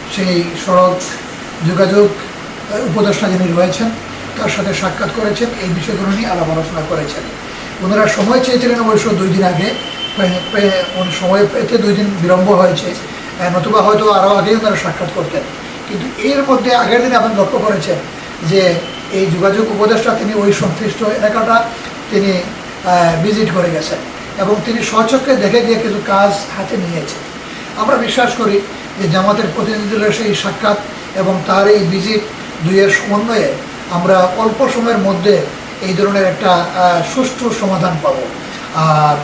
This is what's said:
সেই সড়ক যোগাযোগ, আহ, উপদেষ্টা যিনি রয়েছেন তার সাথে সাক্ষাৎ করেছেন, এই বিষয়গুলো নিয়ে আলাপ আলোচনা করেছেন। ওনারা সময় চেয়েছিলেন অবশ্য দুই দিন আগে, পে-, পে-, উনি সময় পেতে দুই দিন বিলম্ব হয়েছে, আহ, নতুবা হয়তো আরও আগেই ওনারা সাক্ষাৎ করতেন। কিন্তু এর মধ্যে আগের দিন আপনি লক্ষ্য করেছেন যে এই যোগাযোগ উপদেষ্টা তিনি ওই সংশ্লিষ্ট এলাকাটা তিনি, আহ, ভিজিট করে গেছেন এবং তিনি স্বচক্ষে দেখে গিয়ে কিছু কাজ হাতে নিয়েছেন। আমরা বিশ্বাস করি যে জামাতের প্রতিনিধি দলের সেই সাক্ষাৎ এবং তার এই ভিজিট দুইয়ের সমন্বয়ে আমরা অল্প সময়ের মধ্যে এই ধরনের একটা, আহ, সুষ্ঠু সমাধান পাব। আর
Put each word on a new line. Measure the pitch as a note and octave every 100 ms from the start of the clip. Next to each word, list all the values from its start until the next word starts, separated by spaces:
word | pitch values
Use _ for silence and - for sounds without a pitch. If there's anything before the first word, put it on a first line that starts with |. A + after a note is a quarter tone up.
| - -
সেই | F#3 F3 E3+ E3 F#3+
সড়ক | F3+ F3+ F3+ - - - - - - E3
যোগাযোগ, | F3+ F#3 G3+ G3+
আহ, | - - - - - - G#3
উপদেষ্টা | B3 G#3 G#3 - G3
যিনি | F#3 F3+ E3+
রয়েছেন | F#3 - A3+ - - - - -
তার | G#3
সাথে | G3+ F#3+
সাক্ষাৎ | - F#3 - G3+ A3+
করেছেন, | G#3 G#3 A#3 -
এই | F#3
বিষয়গুলো | D#3+ F#3 F#3 G3
নিয়ে | G3+ A3
আলাপ | F3+ D#3+
আলোচনা | D#3+ D#3 E3 D3+
করেছেন। | D#3+ C#3+ - - - - - - -
ওনারা | F#3 G#3 -
সময় | - G3+ B3+
চেয়েছিলেন | B3+ B3 A#3+ A#3
অবশ্য | A3 G#3 A3
দুই | F3+ F#3+
দিন | F#3+
আগে, | F3+ D#3+ G#3 B3+ - - G#3 -
পে-, | F#3 F3+ - G#3
পে-, | G3+ F#3 F3+ F#3
উনি | F3+ D3+
সময় | F#3 G3 G3+
পেতে | - - A#3
দুই | G3+
দিন | G3+ G3+ F#3+
বিলম্ব | F3 F#3 F#3+
হয়েছে, | G3 - - F3+ - - - - -
আহ, | F3+ F3+
নতুবা | A3+ G3
হয়তো | G#3 G#3+ G#3+
আরও | G3 G3 G3+
আগেই | F3+
ওনারা | A3 A3 F3+
সাক্ষাৎ | E3+ - F3
করতেন। | F#3 D3 - - - - - -
কিন্তু | G3+ C4 - C4
এর | C#4 C4+
মধ্যে | A3+ A#3
আগের | A#3+ A3 A#3+
দিন | B3+
আপনি | A#3+ G#3+ G3+
লক্ষ্য | - E3+
করেছেন | G#3+ F#3+ F#3 D#3+ - - - - D#3+
যে | F#3+ F#3 E3 - - -
এই | G3 F#3+
যোগাযোগ | E3+ G3 G#3+ A3
উপদেষ্টা | G3 G#3+ A3 A#3
তিনি | - G3+
ওই | G#3+ G3+
সংশ্লিষ্ট | - F#3 - G3+ -
এলাকাটা | G#3+ G#3+ G#3+ A3 A3 A3+ A3+ - - - -
তিনি, | G3+ G3 F3+ F3 - - -
আহ, | F#3 F3 E3+ D#3+
ভিজিট | G3 G#3+ D#3+
করে | F3+ E3+
গেছেন | D#3+ - - - - - -
এবং | G3 G#3
তিনি | A#3 A#3
স্বচক্ষে | - - A3+ C4 C#4 C4
দেখে | G3+ A#3
গিয়ে | A3+ A3
কিছু | A3 G3+ G3
কাজ | G3 G3+ G3+ - -
হাতে | F#3+ F#3+
নিয়েছেন। | E3+ E3 C#3+ - - - - - - -
আমরা | A#3 B3+
বিশ্বাস | G#3+ C4 A#3+ -
করি | G3+ G3+ - - - -
যে | F3+
জামাতের | F#3 G3 G#3 G3 A3
প্রতিনিধি | G#3+ G#3+ G#3 G#3+
দলের | G#3
সেই | A3 G#3+
সাক্ষাৎ | - G3 - G#3+ G3+ - - - F#3+
এবং | F#3+ F#3 D3
তার | F#3+ G3+
এই | G#3
ভিজিট | E3+ F#3+ F#3+ G#3+ - - - - E3
দুইয়ের | F#3+ G3
সমন্বয়ে | G3 G3+ G3+ A3+ A3 - - - - -
আমরা | F3 F#3 F#3+ F3+ G#3+
অল্প | A3 A3 B3+
সময়ের | A#3+ A#3 G3+
মধ্যে | F#3+ F3 G3+ G3 - - - -
এই | F#3+
ধরনের | F#3 G3+ G3
একটা, | F#3 - G3+
আহ, | F3 E3+ F#3 F3+ E3+ -
সুষ্ঠু | C4 B3 - A#3+ -
সমাধান | G3 F#3 F3+ D#3+
পাব। | C#4+ - - - - - -
আর | D#3+ D#3 D3+ D3+ D3